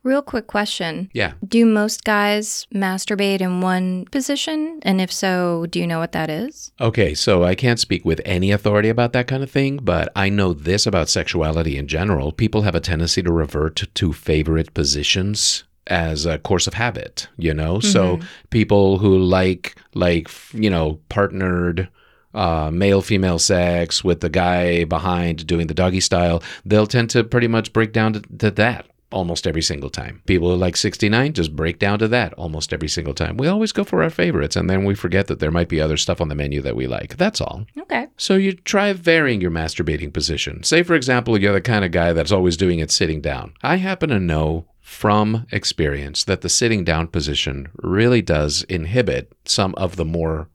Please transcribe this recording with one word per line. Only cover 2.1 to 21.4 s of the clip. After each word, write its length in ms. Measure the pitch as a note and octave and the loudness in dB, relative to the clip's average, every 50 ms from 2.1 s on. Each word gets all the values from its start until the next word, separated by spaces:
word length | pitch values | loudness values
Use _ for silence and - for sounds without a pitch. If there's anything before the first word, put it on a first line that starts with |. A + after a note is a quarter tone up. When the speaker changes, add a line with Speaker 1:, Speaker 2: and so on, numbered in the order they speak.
| G#3+ G#3 G#3 G#3 G#3 G#3+ G#3+ G#3+ - - - _ - | 2 2 2 2 0 -2 -2 -6 -8 -10 -10 _ -4
Speaker 1:
masturbate 680 | G3 G3 F#3+ F#3 F#3+ - - G#3+ F#3+ G3+ G3 G3 F#3+ | -2 -2 -2 -2 -4 -4 -4 -2 0 0 0 0 0
in 200 | F#3 F#3 F3+ F3+ | 0 -2 0 0
one 440 | F#3 F#3 F#3 F#3 F#3 F#3 F#3 F#3 F3+ | 0 0 0 0 0 -2 -4 -4 -8
position? 760 | - - C#4 B3+ - C#4+ C#4+ - D#4+ D#4 D#4 D4+ D#4+ E4 D#4 | -4 -4 -4 -2 -2 -2 -2 -2 -4 -4 -4 -4 -4 -6 -4
And 180 | - F#3+ F#3+ F#3+ | -2 0 2 2
if 140 | F#3 F3+ - | 0 -2 -2
so, 540 | - - F#3+ F#3 F3+ F3+ F3 E3+ E3 E3+ E3+ | -2 -2 0 0 0 0 0 -2 -2 -4 -4
do 100 | - F3+ | -4 -4
you 60 | F3 | -2
know 140 | E3+ E3 E3 | -2 -2 -4
what 120 | E3 E3 - | -4 -4 -4
that 160 | E3 D#3+ D#3+ | -4 -4 -2
is? 400 | D3+ D#3+ A3+ C#4+ - - - - _ _ | -4 -4 -6 -8 -10 -14 -20 -20 _ _
Speaker 2:
Okay, 320 | B2 A2+ A2 A#2 G2+ D2+ D2+ | -2 0 2 2 2 2 0
so 300 | - - B2 G2+ F2 F2 | 0 2 4 4 4 4
I 100 | F2+ F#2 | 4 2
can't 260 | - - A#2+ A#2+ A2+ | 2 2 0 2 2
speak 240 | - - G2 E2 - | 0 -2 -2 -2 0
with 160 | E2 D#2+ - - | 0 -2 -2 -2
any 240 | - F#2 F2 F#2 G2 | -2 0 0 2 2
authority 380 | G#2 G2+ - G#2+ G#2 G#2 G#2+ A2 | 2 2 2 2 2 4 4 2
about 240 | A2+ A#2+ A#2+ A#2+ - | 2 2 0 2 0
that 140 | B2+ B2 | -2 -2
kind 160 | - C3+ C3+ C#3 | 0 -4 -4 -4
of 80 | C3 | -2
thing, 260 | - C#3 C#3 C3+ C#3 C#3 B2+ | 0 0 0 0 -2 -2 0
but 280 | F#2 F2 E2 D#2 - - | 0 0 0 -2 -2 0
I 140 | G2+ G2 G2 | 0 0 2
know 240 | G2+ G2+ G2 F#2 E2+ | 2 2 2 2 0
this 340 | D2 D2 E2 F#2+ G#2 - | 0 0 -2 0 2 2
about 200 | A#2 F#2+ F2 D#2 | 2 2 2 2
sexuality 720 | - - F#2 E2 - - F2 D#2 D#2 D#2 E2 E2 D#2 C#2 | 2 0 -2 -2 -2 0 0 0 2 0 0 0 0 -2
in 100 | C#2 C#2+ | -4 -4
general. 440 | C#2 D2+ D#2 F#2+ G#2 F#2 C#2 C2+ D2+ | -4 -2 -2 0 0 0 0 0 -2
People 320 | D2+ - A2+ G#2+ - A2 G2+ | 0 0 0 2 2 2 0
have 100 | G2+ E2 | 2 0
a 40 | E2+ | 0
tendency 420 | - - F2 D#2 E2+ D#2+ - F#2+ | -2 0 0 0 0 0 0 0
to 100 | F2 F2 | 2 2
revert 520 | E2+ E2 D#2 D2 - D2+ D#2 D#2+ - - G2 - _ | 2 2 0 0 -2 -2 -2 -2 -2 -4 -8 -6 _
to 180 | - - E2 | -2 0 0
favorite 600 | D2+ - - - D#2 D#2 D2+ D#2 D#2+ D#2+ D#2+ - _ | -2 -2 -2 0 0 2 2 2 0 0 0 -2 _
positions 920 | - D#2 C#2+ D2 D2 D2 - - F#2+ F#2 G2+ G#2+ G#2+ - - - - - _ _ _ _ - | -2 0 0 0 -2 0 0 0 0 0 -2 -2 0 0 -2 -2 -2 -8 _ _ _ _ -2
as 360 | F#2 F2 E2 D#2+ D#2+ D2 D#2+ | 0 0 0 0 -2 -2 -2
a 120 | E2+ D#2 | -2 -2
course 300 | D2 - - G2+ F2 - | -2 0 0 0 0 0
of 60 | - - | -2 -2
habit, 560 | G2+ A#2 B2 G2 - - - - - - - _ | -2 -2 -2 -4 -6 -10 -8 -10 -10 -12 -10 _
you 160 | - E2 D#2+ D2+ | -2 -2 0 0
know? 260 | D#2 D#2 D#2+ F2 G#2+ | 0 0 0 0 0
So 380 | A2+ G#2 G2 G2 F#2 F#2 F2+ | 2 0 2 2 2 0 -2
Speaker 1:
Mm-hmm. 80 | E2 F2 - - - _ _ | -4 -6 -12 -18 -20 _ _
Speaker 2:
people 480 | - A#2 G#2 G#2 G#2 G2+ G2 F#2+ G2 | 0 0 2 4 4 4 4 4 4
who 200 | F#2 G#2 G2+ F#2+ F#2 | 4 4 4 4 4
like, 580 | F#2 F2+ F#2 F#2 F#2 F#2 F#2 F2 - - - - _ _ _ | 4 4 2 2 2 2 0 -2 -6 -14 -14 -16 _ _ _
like, 320 | - F2+ F2 F2 E2+ D#2+ | 0 2 2 2 0 -2
f-, 240 | - - - - - - | -6 -18 -20 -20 -12 -4
you 160 | A2 G#2+ G#2 | 0 0 2
know, 300 | F#2 E2+ D#2+ D2+ D#2 - _ | 2 2 0 0 -2 -6 _
partnered, 800 | _ - G#2 G2+ F#2+ F#2+ F#2+ | _ -2 0 0 0 0 -2